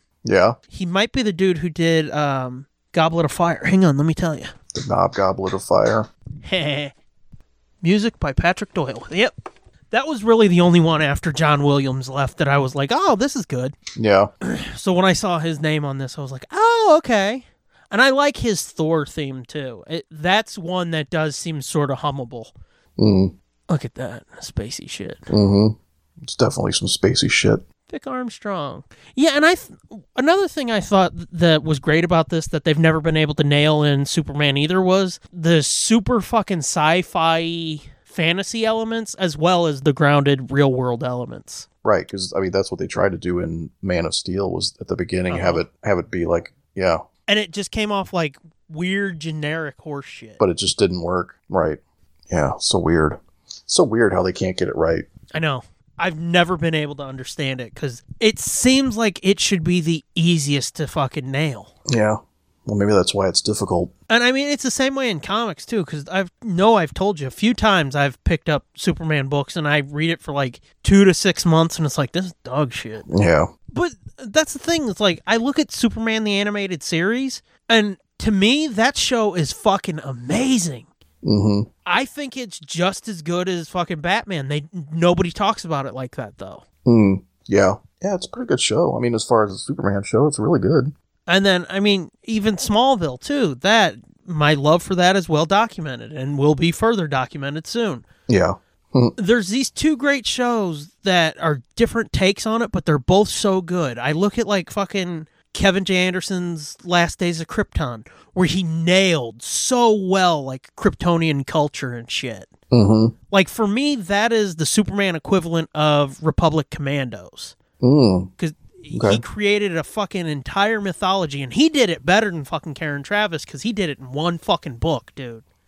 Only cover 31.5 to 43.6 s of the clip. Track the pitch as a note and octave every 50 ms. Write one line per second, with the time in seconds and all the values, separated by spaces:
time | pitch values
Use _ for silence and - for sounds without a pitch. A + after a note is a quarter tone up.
31.5 | D#3 D#3 - D#3+ D3+ C3+ - - D#3 E3 E3+ E3+ F3 E3 D#3 - F3 D#3+ - -
32.5 | - D3+ - D#3+ D3 D#3 E3 D#3+ D#3+ D#3+ D3+ E3 D#3+ D#3 D#3 D3 D3 - D3 C#3+
33.5 | D3 D3 D3 D#3 D3+ D3+ D3 D3 C#3+ C#3 C#3 - - E3+ C#3+ - C#3+ D3 D3 C#3+
34.5 | C3+ C#3+ D3+ D#3+ F#3 F#3+ F#3+ F3+ F#3 G3 F#3+ F3+ - - _ - - F3+ D#3+ E3+
35.5 | E3+ D#3 C#3 - - - - - A3+ A#3 G3 A#3 B3 G#3+ - - A#3 A3 F#3+ -
36.5 | F#3+ D#3+ C3+ - - E3+ D3+ D#3 E3+ F#3 F3 - - E3+ E3 E3 E3 E3 E3+ E3
37.5 | E3+ E3+ E3 D#3+ D3+ D3 - - - _ _ _ - - D#3+ E3 F3 F#3+ G3 -
38.5 | - A3+ A3 A3 A3 A3+ A3+ A3+ A3+ A3+ A3 - - - F#3+ E3+ C#3+ D3+ D#3+ F3
39.5 | F#3 F3 E3+ D#3 C#3+ C3 C3+ D3+ C3+ - D3+ C#3+ D3 C#3+ C#3 C#3+ C#3 C3 B2+ -
40.5 | C#3 C#3+ C#3+ C3+ B2+ B2+ B2+ B2+ A#2+ A#2 D3+ B2 B2 B2 A#2+ A#2+ A2+ F#2 - -
41.5 | - - - _ _ _ - A2 G2+ F2 F2+ - G2+ F#2+ F#2 - - G2 G2 F2+
42.5 | F#2+ G2 F#2 - F#2 E2+ F#2+ G2 - G2+ F#2+ G2 F2+ E2 - F2+ F2+ F2 F2 E2
43.5 | E2 E2+